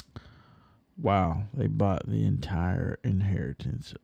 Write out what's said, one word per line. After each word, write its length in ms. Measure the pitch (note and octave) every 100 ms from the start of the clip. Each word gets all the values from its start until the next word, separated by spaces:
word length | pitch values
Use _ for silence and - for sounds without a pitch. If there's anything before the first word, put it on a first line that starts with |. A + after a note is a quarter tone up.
| - - - - - - - _ _ -
Wow, 460 | E3 G2 F2+ E2 G2+
they 140 | - G#2
bought 400 | G#2 G2+ F#2 -
the 160 | G#2+
entire 720 | G#2 F#2+ - F2 F2 F#2 F2 -
inheritance 880 | A#2+ F#2+ G2 F#2 B1+ - - - - -